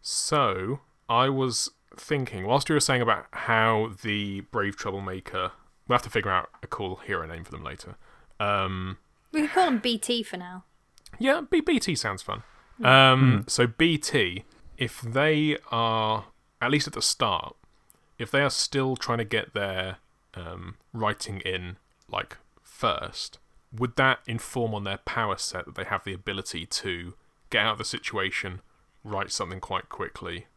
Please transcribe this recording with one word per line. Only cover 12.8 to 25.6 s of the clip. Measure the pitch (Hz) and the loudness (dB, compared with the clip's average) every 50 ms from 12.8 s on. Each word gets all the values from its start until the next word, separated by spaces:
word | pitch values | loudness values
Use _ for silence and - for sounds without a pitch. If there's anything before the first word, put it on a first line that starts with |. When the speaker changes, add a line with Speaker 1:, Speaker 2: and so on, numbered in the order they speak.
Speaker 2:
Mm. | - | 6
Speaker 1:
Um, | 127 131 135 135 131 131 131 135 127 117 104 - | 10 10 12 12 10 10 8 8 6 6 4 2
Speaker 3:
Mm. | - | -2
Speaker 1:
so | - - 123 | 2 2 2
B | 120 113 _ 160 170 165 143 | 2 4 _ 4 4 4 2
T, | - - - 143 104 90 87 92 - - - - - - - - | -2 0 2 2 2 2 0 -6 -10 -14 -20 -20 -20 -20 -6 -4
if | - 113 - - - | -4 -4 -4 -8 -8
they | 117 113 135 143 156 156 151 151 151 147 - _ - | -4 0 2 4 4 4 4 4 2 0 -2 _ -4
are, | - 113 117 113 113 113 110 107 110 107 104 - - _ _ _ _ _ - | -2 0 2 2 2 2 2 0 0 -2 -4 -8 -20 _ _ _ _ _ 0
at | 120 | 2
least | 139 147 143 | 2 2 0
at | - - | 0 -4
the | - - | -2 0
start, | - - - 135 110 95 82 - - - _ - _ _ _ _ _ - _ _ _ _ _ | 0 0 2 2 0 2 0 -2 -6 -12 _ -20 _ _ _ _ _ -20 _ _ _ _ _
if | 117 107 | -8 0
they | - 139 | 2 2
are | 143 139 | 2 2
still | - - - - - 139 135 131 131 | 2 0 -2 0 0 0 0 0 0
trying | 123 - - 120 117 | -2 -2 -2 0 -2
to | 117 | 0
get | 104 120 110 - - _ | 0 -2 -2 -2 -2 _
their, | 104 101 98 95 92 92 95 95 - _ _ _ _ _ _ - | -2 -2 -2 -2 -2 -4 -4 -6 -10 _ _ _ _ _ _ -14
um, | - 85 82 87 90 90 90 110 _ _ _ - | -12 -12 -10 -12 -12 -12 -14 -16 _ _ _ -6
writing | 117 110 104 104 - - - 101 98 | -2 -2 -2 -2 -2 -6 -10 -8 -6
in, | - 92 92 92 90 87 95 - _ _ _ _ _ _ | -6 -4 -4 -4 -6 -8 -12 -14 _ _ _ _ _ _
like, | - 98 - - - - _ _ _ _ _ | -6 -6 -6 -6 -12 -20 _ _ _ _ _
first, | - - - - 120 78 - - - - - - - - - _ _ _ - _ _ | -20 -12 -2 0 0 0 0 -4 -8 -8 -10 -10 -10 -12 -18 _ _ _ -20 _ _
would | - 110 120 123 113 | -6 -4 -4 -4 2
that | - 135 131 131 - _ | 2 4 4 4 2 _
inform | - 117 110 - - - 131 120 113 107 | -6 -6 -6 -6 -6 -4 -4 -2 -2 -2
on | 104 101 | -4 -4
their | 98 98 101 | -6 -6 -6
power | _ - - 123 113 104 95 | _ -6 -4 -2 0 -2 -2
set | 92 - - - 90 | -2 -4 -6 -6 -8